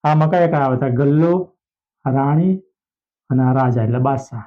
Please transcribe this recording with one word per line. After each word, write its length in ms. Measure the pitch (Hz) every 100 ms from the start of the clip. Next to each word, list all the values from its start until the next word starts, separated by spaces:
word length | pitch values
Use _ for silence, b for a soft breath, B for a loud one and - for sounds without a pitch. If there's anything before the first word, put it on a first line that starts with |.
આમાં 260 | 147 156 156
કયા 180 | 180 170
કયા 120 | 151
આવે? 180 | 135 127
તો 120 | 135
ગલ્લો, 640 | 123 143 151 165 180 180 _ _ _ _ _ 135
રાણી 520 | 135 143 151 185 190 _ _ _ _ _ _ _
અને 140 | 127
આ 100 | 127
રાજા 300 | 127 127 120
એટલે 160 | 110 120
બાદશાહ. 440 | 131 131 - 113